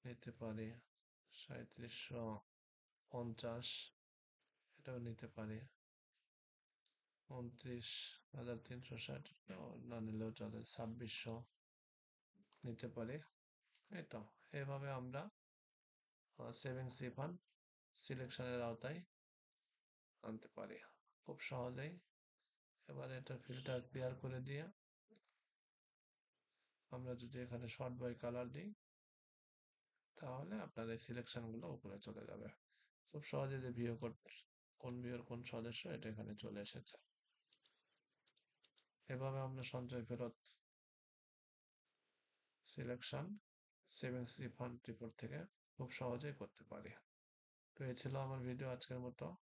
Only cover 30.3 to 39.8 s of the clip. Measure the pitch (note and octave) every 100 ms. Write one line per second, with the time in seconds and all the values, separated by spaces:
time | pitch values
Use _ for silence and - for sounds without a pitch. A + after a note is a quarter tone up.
30.3 | B2+ D#3 G#3 D#3+ - A2+ A2+ - A#2+ A#2+
31.3 | B2 A#2 A2+ E3 C#3 G2+ G2+ A2 G#2 -
32.3 | G#2 G#2+ - _ - - _ - D3+ D3
33.3 | C#3+ C#3 C3+ B2+ A#2+ A#2+ A#2 A#2+ - -
34.3 | - - _ _ _ B2+ B2 B2 B2 A#2+
35.3 | A#2+ B2 A#2+ A#2 A#2 - A2+ A2+ G#2+ G#2+
36.3 | G#2 G#2+ G2+ G2+ - - - - _ _
37.3 | _ _ - - - _ _ _ _ -
38.3 | - _ _ - - - _ - B2+ C3+
39.3 | C3+ C3 C3 B2 C3